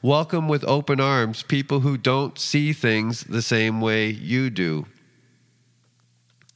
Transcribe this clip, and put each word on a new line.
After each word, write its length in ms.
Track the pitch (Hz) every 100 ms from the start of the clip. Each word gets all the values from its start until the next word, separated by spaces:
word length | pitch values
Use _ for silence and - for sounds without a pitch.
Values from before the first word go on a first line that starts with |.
Welcome 480 | 123 143 160 170 156
with 160 | 147
open 360 | - 139 147 139
arms 420 | 135 139 110 113
people 380 | - 143 135 143
who 180 | 135 135
don't 400 | 127 131 139 -
see 340 | - 147 147
things 520 | 151 120 110 110 120
the 180 | - 113
same 400 | 113 113 110 113
way 260 | 110 110 107
you 400 | 107 139 127 131
do. 380 | 101 87 78 73 _ _ _ _ _ _ _ _ _ _ _ _ _ _ _ _